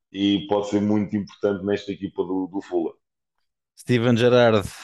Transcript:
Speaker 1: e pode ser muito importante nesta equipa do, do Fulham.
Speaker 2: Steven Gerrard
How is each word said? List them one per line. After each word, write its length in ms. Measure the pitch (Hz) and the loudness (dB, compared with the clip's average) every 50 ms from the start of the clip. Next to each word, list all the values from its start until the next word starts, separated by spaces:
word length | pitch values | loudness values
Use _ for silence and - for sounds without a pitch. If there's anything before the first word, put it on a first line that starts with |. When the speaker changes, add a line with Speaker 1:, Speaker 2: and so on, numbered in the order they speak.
| _ _ - | _ _ -6
Speaker 1:
e 340 | 98 101 101 101 98 92 101 | -2 0 0 0 0 0 -2
pode 200 | 101 101 101 - | -2 -2 -2 -2
ser 120 | - 104 | -2 -2
muito 360 | 101 104 104 107 104 87 - | 0 0 0 0 -2 -2 -4
importante 480 | 104 98 - - - - 104 101 92 90 | -6 -6 -6 -8 -4 -4 -2 -2 -2 -4
nesta 280 | 101 101 98 - - 95 | -4 -4 -4 -4 -8 -10
equipa 300 | 87 95 92 - - 95 | -10 -10 -8 -6 -6 -6
do, 260 | 87 95 95 92 87 | -4 -4 -6 -6 -6
do 120 | 87 98 | -8 -10
Fulham. 340 | - - 90 87 82 76 - _ _ _ _ _ _ _ _ _ _ _ _ _ _ _ _ - | -8 -6 -4 -4 -4 -4 -8 _ _ _ _ _ _ _ _ _ _ _ _ _ _ _ _ -10
Speaker 2:
Steven 380 | - - 123 123 113 123 120 | -4 0 0 2 2 2 2
Gerrard 520 | 110 117 123 123 123 120 117 110 107 95 - - - | 4 4 4 6 6 6 6 4 2 0 -2 -8 -16